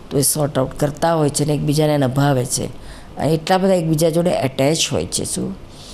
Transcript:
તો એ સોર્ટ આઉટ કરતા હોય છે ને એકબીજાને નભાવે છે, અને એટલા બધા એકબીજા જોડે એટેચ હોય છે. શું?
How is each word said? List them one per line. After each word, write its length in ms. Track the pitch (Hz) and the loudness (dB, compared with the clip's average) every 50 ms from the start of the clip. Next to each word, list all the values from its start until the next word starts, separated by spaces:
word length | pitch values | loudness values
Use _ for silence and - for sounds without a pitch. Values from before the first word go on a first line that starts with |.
| - - | -14 -2
તો 80 | - 143 | 0 0
એ 40 | |
સોર્ટ 360 | 139 - - 151 147 135 - 135 | 0 2 0 0 -2 0 0 0
આઉટ 220 | 131 - - - | -2 -2 -2 -2
કરતા 340 | 147 143 143 - - 165 170 | -2 -2 0 0 0 2 2
હોય 140 | 160 151 143 | 4 2 2
છે 160 | 143 - 190 | 2 0 0
ને 100 | 151 147 | 0 0
એકબીજાને 440 | 143 151 156 143 156 156 151 151 143 | 0 0 0 2 2 2 4 4 2
નભાવે 460 | 135 127 127 139 139 143 139 127 123 | 2 2 2 2 2 4 2 2 0
છે, 220 | 127 - - - - - - - - - - - - - | -2 -4 -4 -4 -6 -8 -14 -14 -16 -16 -16 -16 -16 -8
અને 180 | - - 139 160 | -4 0 0 0
એટલા 240 | 160 160 - 190 190 | 0 2 0 2 2
બધા 160 | 185 190 190 | 4 4 4
એકબીજા 360 | 180 165 160 160 151 170 165 | 2 2 2 2 2 2 2
જોડે 200 | 156 170 165 175 | 4 2 2 2
એટેચ 580 | 151 92 123 131 131 - 135 143 165 160 - - | 2 2 0 -2 0 2 2 2 2 2 0 -2
હોય 140 | - 85 80 | -2 -2 -2
છે. 180 | - - - - | -2 -4 -6 -4
શું? 260 | - - 180 - 127 196 - - - - - - - | -4 -4 -6 -6 -6 -8 -10 -14 -18 -18 -18 -18 -18